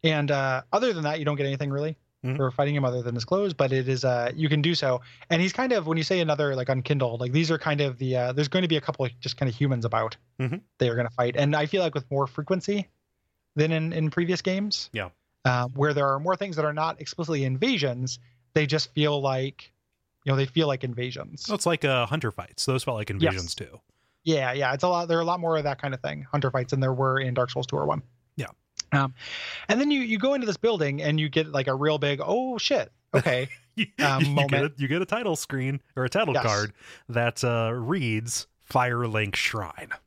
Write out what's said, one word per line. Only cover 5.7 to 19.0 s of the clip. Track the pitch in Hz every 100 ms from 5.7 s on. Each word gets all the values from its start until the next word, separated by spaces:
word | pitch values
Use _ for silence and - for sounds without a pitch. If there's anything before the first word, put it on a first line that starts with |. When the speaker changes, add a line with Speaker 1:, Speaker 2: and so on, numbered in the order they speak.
Speaker 1:
of, | 233 156
when | 165
you |
say | 151 185
another, | 165 147 147
like, | 135 123
unkindled, | 131 127 143 127 117
like, | 123
these | 139 160
are | 160
kind | - 147
of | 143 120
the, | 131 127
uh, | 123
there's | 131 143
going | 185
to | 180
be | 156
a |
couple | - 147
of | 123 -
just | 139 -
kind | 135
of | 113
humans | 143 127
about | 113 110 113 - _ -
Speaker 2:
Mm-hmm. | 131 170 _ _
Speaker 1:
that | 123
you're |
gonna | 117 117
fight. | 120 123 120
And | 143 151
I | 151
feel | 196
like | 170 143
with | 131
more | 139 135
frequency | - 147 185 190 202 185 _ _ _ _ _ _ -
than | 156
in, | 160 160
in | 165 156
previous | 160 170 180
games. | - 190 208 - -
Speaker 2:
Yeah. | 110 92 _ _ _
Speaker 1:
Um, | 131 123 123
where | 127 147
there | 147 139
are | 139
more | 165 180
things | 202
that | 160
are | 151
not | 151 160 -
explicitly | 143 - 160 156
invasions, | 135 131 226 233 139 123 127 - - _ _
they | 156 147
just | 151 -
feel | -